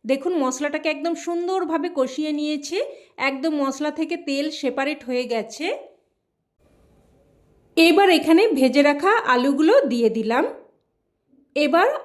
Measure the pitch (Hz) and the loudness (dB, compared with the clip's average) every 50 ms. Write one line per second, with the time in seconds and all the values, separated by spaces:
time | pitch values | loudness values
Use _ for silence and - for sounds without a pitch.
0 | - 214 262 277 - 359 359 330 269 254 247 - 294 294 294 311 302 320 311 285 | -2 -2 -4 -2 -2 -4 -2 0 -2 -2 -2 -4 -6 -4 -6 -4 -4 -4 -4 -2
1 | 277 339 339 320 - 349 349 339 349 349 370 381 370 302 320 311 - 349 349 277 | -4 -4 -4 -4 -6 -6 -6 -4 -4 -2 -2 -2 -2 -2 -4 -4 -4 -4 -2 -2
2 | 262 254 262 - 302 311 302 294 302 302 302 285 285 - 330 403 587 - - - | -4 -2 -2 -6 -4 -4 -4 -4 -2 -4 -4 -6 -6 -6 -6 -6 -6 -6 -10 -18
3 | - _ _ - 262 269 269 269 262 330 311 294 277 269 269 277 294 302 294 311 | -20 _ _ -4 -4 -4 -2 -2 -4 -2 -2 0 -2 -2 -4 -4 -6 -6 -4 -4
4 | 320 311 339 339 349 294 277 277 285 311 302 - - 262 254 277 269 285 302 294 | -6 -6 -6 -8 -6 -6 -4 -4 -4 -4 -6 -4 -6 -4 -4 -2 -4 -4 -6 -8
5 | - 240 254 247 254 214 233 226 214 220 - - 302 370 554 - - - _ _ | -8 -6 -4 -4 -4 -4 -4 -6 -6 -8 -10 -8 -6 -6 -6 -8 -10 -20 _ _
6 | _ _ _ _ _ _ _ _ _ _ _ _ _ _ _ _ _ _ _ _ | _ _ _ _ _ _ _ _ _ _ _ _ _ _ _ _ _ _ _ _
7 | _ _ _ _ _ _ _ _ _ _ _ _ _ _ _ - 330 339 320 370 | _ _ _ _ _ _ _ _ _ _ _ _ _ _ _ 4 6 6 6 6
8 | 403 381 349 302 - 302 330 349 427 466 330 269 262 254 226 285 277 294 285 285 | 6 6 4 4 4 4 4 6 6 4 2 2 2 4 4 4 4 4 2 2
9 | 302 392 440 453 - - 247 247 247 277 262 254 311 330 453 554 - 262 240 240 | 2 2 2 2 2 0 0 2 2 2 2 4 4 6 6 4 4 2 0 0
10 | 233 220 226 226 208 214 226 254 339 - - - - _ _ _ _ _ _ _ | 0 0 0 0 -2 0 0 0 0 -2 -6 -10 -20 _ _ _ _ _ _ _
11 | _ _ _ _ _ _ _ _ _ _ _ 285 294 285 294 339 381 508 587 - | _ _ _ _ _ _ _ _ _ _ _ -2 0 2 4 4 2 2 0 -4